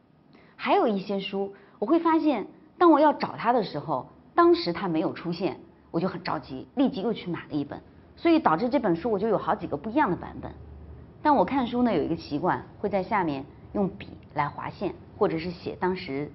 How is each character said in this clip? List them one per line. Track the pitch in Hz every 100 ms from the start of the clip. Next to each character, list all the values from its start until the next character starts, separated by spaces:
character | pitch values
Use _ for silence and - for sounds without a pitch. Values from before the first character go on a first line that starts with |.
| _ _ _ - - -
还 | 226
有 | 370 302
一 | 202
些 | 180 196
书， | 196 196 196 - - -
我 | 208
会 | 330
发 | 330 320
现， | 302 240 185 - - -
当 | 359
我 | 285
要 | 302
找 | 285 - 139
它 | 208
的 | 247
时 | 185 147
候， | 143 131 - - -
当 | - 339
时 | 339 175
它 | 170 190
没 | 160
有 | 170
出 | 127 165
现， | 175 185 123 - - -
我 | 165
就 | 180
很 | 180
着 | 180 156
急， | - 131 - -
立 | 269
即 | 214
又 | 208
去 | 190 -
买 | 160 -
了 |
一 | 147
本， | 143 87 - - - -
所 | 339
以 | 320
导 | 226 165
致 | 240
这 | 269
本 | 220 165
书 | 247
我 | 202
就 | 220
有 | 180
好 | - 156
几 | 165
个 | 147
不 | 220
一 |
样 | 247 269
的 | 170
版 | - -
本。 | - - - - - - - -
但 | 302 269
我 |
看 | 180 269 233
书 | 240
呢， | 247
有 | 180
一 | 135
个 | 165
习 | - 143
惯， | 170 131 - -
会 | 208
在 | 196
下 | - 214
面 | 170 135 143 - -
用 | 208 190
笔 | - - - -
来 | 151 147
划 | - 123
线， | - - - - -
或 | 196
者 | 160
是 | 175
写 | 175 - -
当 | 185 185
时 | 175 135 147